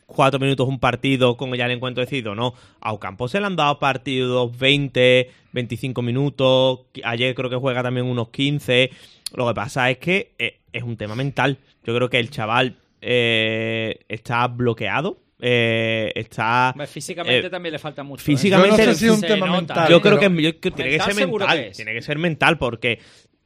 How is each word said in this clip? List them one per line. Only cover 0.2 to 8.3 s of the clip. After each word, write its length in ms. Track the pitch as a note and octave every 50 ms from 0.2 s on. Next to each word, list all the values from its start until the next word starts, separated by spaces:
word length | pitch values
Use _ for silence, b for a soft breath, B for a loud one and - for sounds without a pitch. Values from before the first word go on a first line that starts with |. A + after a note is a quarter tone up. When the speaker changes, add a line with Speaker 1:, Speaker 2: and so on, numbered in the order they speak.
| C#3+ C3+ C#3 C#3
Speaker 1:
minutos 280 | C3+ C3+ C#3 C3+ C3+ B2+
un 120 | C3+ B2+
partido 580 | B2+ B2+ A#2+ A#2+ - C#3 C3+ B2+ B2+ B2 A#2+ A#2+
con 160 | C#3 C3 B2+
ya 100 | B2 B2
el 60 | B2
encuentro 320 | B2 A#2+ B2 B2+ B2+ A#2+ B2
decidido, 300 | B2 D3 C3+ A2+ G#2+ G2+
no. 220 | G#2+ A#2+ B2 A#2 b b b b b
A 140 | - A2+ G#2+
Ocampo 340 | G#2 - F#2+ G2 F#2+ A#2+ B2
se 120 | - G3+
le 60 | G#3
han 100 | G3+ F#3
dado 220 | E3 D3+ D3 C#3+ -
partidos 800 | D3 C#3 C3 C3 - D3 C3+ B2+ B2+ B2+ B2 B2 B2 A#2+ A#2+ A#2+
veinte, 720 | C3 C3+ C#3+ C#3+ C#3+ C3+ - B2+ B2+ B2+ B2 B2+ B2 b b b b b
veinticinco 500 | - B2 B2 A2 A#2+ A2 - C3+ B2 -
minutos, 800 | A#2+ A#2+ A#2+ C3 C#3+ C#3+ B2 - C3 C3 C3 C3 C3 C3 C3 B2+ _ _ -
qui-, 80 | - -
ayer 320 | A2+ A#2 A#2 B2+ C3 B2
creo 140 | A#2+ B2+ B2+
que 40 | B2 B2
juega 260 | B2+ C3+ B2 B2 B2
también 240 | B2 B2 B2+ B2 B2+
unos 220 | B2+ A#2+ A2+
quince. 600 | -